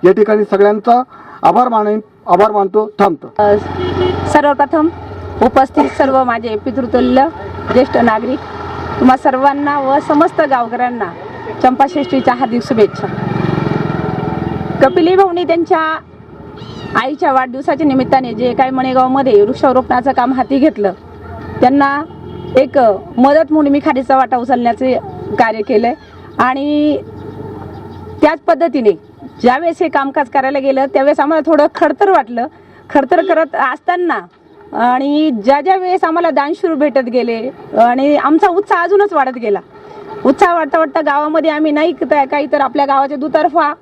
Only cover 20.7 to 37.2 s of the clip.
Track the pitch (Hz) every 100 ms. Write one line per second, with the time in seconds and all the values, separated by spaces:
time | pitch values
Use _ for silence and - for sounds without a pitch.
20.7 | 220 202 180 - - - - - - -
21.7 | 277 277 285 330 - - - - 262 269
22.7 | 190 226 190 - - 262 294 311 311 294
23.7 | 285 311 262 254 262 247 247 240 247 240
24.7 | 226 262 247 - - - 202 226 220 208
25.7 | 220 233 302 - - - - 247 262 294
26.7 | 294 302 285 - - - - - - -
27.7 | - - - - - 302 320 - 311 339
28.7 | 277 220 165 - - - - 240 254 339
29.7 | 330 330 285 277 277 285 285 262 285 269
30.7 | 269 269 269 277 311 285 320 302 302 294
31.7 | - 311 285 403 349 233 240 254 - -
32.7 | - - 302 269 349 392 320 320 320 269
33.7 | 277 - 359 349 233 175 _ _ - -
34.7 | - 240 254 277 294 311 226 202 285 285
35.7 | 381 370 370 339 330 339 285 285 330 349
36.7 | 302 294 254 247 247